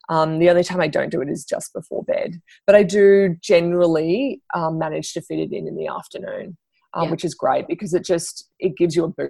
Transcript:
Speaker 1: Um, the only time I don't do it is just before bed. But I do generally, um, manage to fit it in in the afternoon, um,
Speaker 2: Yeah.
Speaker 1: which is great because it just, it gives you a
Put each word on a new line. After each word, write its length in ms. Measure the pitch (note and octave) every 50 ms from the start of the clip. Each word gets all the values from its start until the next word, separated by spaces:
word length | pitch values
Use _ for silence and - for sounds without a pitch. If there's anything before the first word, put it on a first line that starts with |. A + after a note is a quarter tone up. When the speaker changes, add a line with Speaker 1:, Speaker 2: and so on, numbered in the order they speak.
| _ -
Speaker 1:
Um, 300 | D#3+ D#3+ D#3 D#3+ D#3+ D#3+
the 100 | E3+ F3
only 160 | F3 F3 F3
time 160 | - F3+ F3+
I 80 | D#3+ D#3
don't 220 | D3 C#3+ C3+ D3+
do 100 | E3 E3
it 80 | C3+ C#3+
is 160 | - - C#3+
just 260 | - - - - - -
before 300 | - - - - - -
bed. 380 | - - - - - F3 E3+ _ _ - _ _ -
But 80 | G3
I 80 | G#3 G#3
do 520 | E3+ F#3+ G#3 G3+ G3 G3 G3 G3 F#3 E3+ E3+
generally, 1000 | - - G3 E3+ E3+ F3 F3 F3 F3 E3+ E3 D#3 D#3+ E3 F3+ A#3 C#4 C4+ G#3+ - _ - -
um, 240 | F3 E3 D#3+ D#3+ D#3+
manage 360 | D#3+ D#3 D#3 D#3 D#3+ - -
to 80 | E3+
fit 180 | D#3+ - D#3+ D#3
it 140 | - - -
in 120 | - D#3+
in 120 | D#3 D#3+ -
the 100 | - -
afternoon, 720 | - - - - - F#3+ - - - - - F3+ E3+ - _ _ _ _ _ _ -
um, 120 | - E3
Speaker 2:
Yeah. 60 | D3+
Speaker 1:
which 140 | E3 E3 -
is 80 | E3 -
great 340 | - - C#3 C3 C3+ - -
because 260 | F3 F3 G#3 D#3+ E3
it 100 | F3 -
just, 440 | - F#3 E3+ E3 - - - - _ _ -
it 180 | - F#3+ C3+ -
gives 180 | F3 E3+ D3+
you 80 | E3+ E3
a 260 | D#3+ - - C#3+ C#3